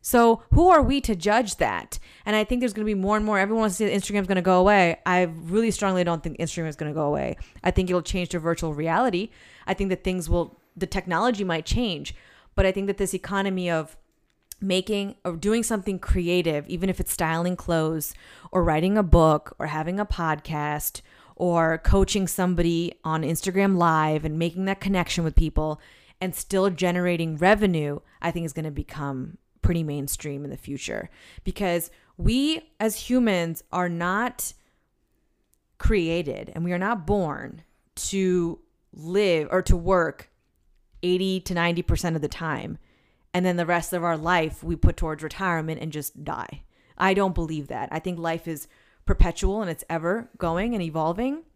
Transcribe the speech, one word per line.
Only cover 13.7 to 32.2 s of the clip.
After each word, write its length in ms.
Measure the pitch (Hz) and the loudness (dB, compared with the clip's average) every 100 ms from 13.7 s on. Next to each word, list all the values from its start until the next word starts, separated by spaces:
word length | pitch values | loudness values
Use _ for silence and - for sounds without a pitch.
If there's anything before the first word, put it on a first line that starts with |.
of 280 | 160 156 - _ _ _ _ _ - | -2 -4 -14 _ _ _ _ _ -8
making 540 | 196 190 185 202 196 - | 0 0 0 -2 -4 -6
or 140 | 175 165 | -8 -4
doing 260 | 202 233 | 0 0
something 360 | 226 214 190 185 | 0 -2 -2 -6
creative, 680 | - 185 170 180 165 147 143 | 0 0 2 2 2 -2 -6
even 220 | 175 190 | -4 -2
if 100 | 185 | -2
it's 140 | 185 | -4
styling 440 | - 160 160 175 180 | -2 -2 0 -2 -4
clothes 580 | - 165 160 160 147 - - - - | -2 0 0 -2 -6 -12 -20 -20 -4
or 140 | 185 | 0
writing 320 | 165 156 180 214 | 2 2 2 2
a 60 | |
book 520 | 185 175 160 151 - - | 6 6 6 4 -2 -8
or 80 | 151 | -6
having 340 | 156 156 190 | -4 -4 -4
a 60 | 208 | -4
podcast 960 | - 165 151 - 151 147 151 - - - - - - | -2 -2 -4 -4 -6 -4 -4 -6 -10 -20 -20 -20 -4
or 400 | 180 170 160 160 | 0 2 2 2
coaching 480 | - 196 190 208 185 | 4 4 4 2 -2
somebody 680 | - 180 175 170 165 170 - | 0 0 2 2 0 -2 -6
on 180 | 160 160 | -4 -2
Instagram 540 | 160 165 190 185 196 185 | -2 -2 -2 2 2 4
Live 480 | 170 160 156 156 | 4 4 2 0
and 140 | 156 151 | -2 -2
making 260 | 170 170 | -2 -2
that 160 | 190 196 | -4 -2
connection 440 | 190 180 170 - | 0 0 0 -2
with 100 | 160 | 4
people 440 | - 160 - 156 151 - - _ _ | 4 4 0 -2 -6 -12 -20 _ _
and 120 | 185 | -6
still 360 | - - 196 196 | -6 -2 2 2
generating 680 | 165 185 180 180 170 165 156 | 2 0 0 0 0 -2 2
revenue, 640 | 180 214 208 165 147 143 _ _ | 4 6 4 2 -2 -6 _ _
I 80 | 170 | -6
think 160 | 170 165 | -4 -6
is 80 | |
gonna 160 | 165 156 | -6 -8
become 680 | 143 143 - 139 131 127 170 _ _ | -8 -10 -8 -6 -6 -10 -14 _ _
pretty 200 | - 170 | 0 2
mainstream 600 | 156 143 139 - 151 139 | 0 -4 -6 -6 -8 -8
in 80 | 143 | -10
the 60 | 131 | -12
future 540 | - 139 - - - - - - | -10 -10 -8 -8 -10 -16 -20 -10
because 460 | - - 196 175 - - _ | -8 -4 -2 -2 -4 -16 _
we 440 | - | -2